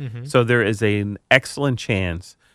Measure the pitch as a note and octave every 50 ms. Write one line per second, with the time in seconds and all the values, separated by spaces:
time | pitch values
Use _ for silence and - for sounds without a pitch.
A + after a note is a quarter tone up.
0 | C#3 A#2+ A2+ A#2+ B2+ C#3+ D3 B2+ A#2 A2+ B2 A#2+ G#2 G#2 A2 G#2 A2+ G#2 G#2 G#2
1 | G2+ G2+ G2+ - _ - B2+ C3 - - - D3 C#3+ C#3 B2 - - - A2 F#2+
2 | F#2 F2 E2 F2 - - - _ _ _